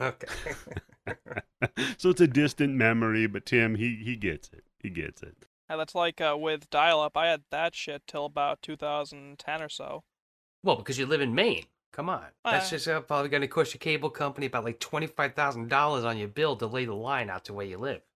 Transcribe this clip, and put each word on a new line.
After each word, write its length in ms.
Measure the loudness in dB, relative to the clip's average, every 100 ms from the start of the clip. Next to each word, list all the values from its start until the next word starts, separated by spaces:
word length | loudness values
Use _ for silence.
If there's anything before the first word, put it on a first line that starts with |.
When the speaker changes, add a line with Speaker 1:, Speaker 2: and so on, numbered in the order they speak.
Speaker 1:
Okay. 260 | -4 -4 -10
<laughs> 280 | -8 -8 -10 -10 -12 -12 _ -12
Speaker 2:
<laughs> 920 | -12 -8 -10 -10 -4 -4 -2 -4 0
So 120 | 2
it's 100 | 8
a 60 | 8
distant 460 | 8 4 4 0
memory, 520 | 4 4 6 4 4 2
but 180 | 0 2
Tim, 300 | 4 4 2
he, 200 | -2 -4
he 200 | -6 -4
gets 320 | -2 -4 -8
it. 120 | -20 -20 _
He 100 | -10
gets 340 | -6 -8 -10
it. 220 | -18 -20 -20 _ -10
Speaker 3:
Yeah, 80 | -6
that's 180 | -4 0
like, 240 | 0 2
uh, 160 | 0 0
with 320 | 0 -2 -2
dial-up. 460 | 4 6 6 4 2
I 120 | 2
had 160 | 2 -2
that 220 | -2 -2 -2
shit 280 | -8 -10 -8
till 200 | -6 -4
about 360 | 0 0 -2
two 140 | -6 -8
thousand 640 | -4 -4 -4 -10 -18 -14
ten 220 | -8 -6
or 80 | -6
so. 340 | -10 -10 -10 _ _ _ _ _ _
Speaker 1:
Well, 120 | 2 2
because 220 | 0 -2
you 60 | 2
live 160 | 2
in 120 | 2 2
Maine. 300 | 2 2 -6 _ _
Come 160 | -8 -4
on. 160 | -4 -8 _
That's 240 | 0 0 0
Speaker 3:
Uh, 80 | -2
Speaker 1:
just, 120 | -2
uh, 120 | -2
probably 280 | 0 -2 0
gonna 180 | 0 0
cost 260 | 0 0
your 60 | 0
cable 300 | -2 0 -2
company 380 | -2 -4 -2 -4
about, 180 | -2 -4
like, 140 | -6
twenty-five 560 | -4 -4 -4 -2 -2 0
thousand 340 | 0 0 0
dollars 340 | 2 4 2
on 140 | 0 -2
your 100 | -4
bill 300 | 0 0 0
to 100 | -2
lay 180 | -4 -4
the 80 | -4
line 340 | -4 -2 -2
out 160 | -6 -8
to 80 |
where 120 | -10 -8
you 120 | -6
live. 240 | -6 -6 _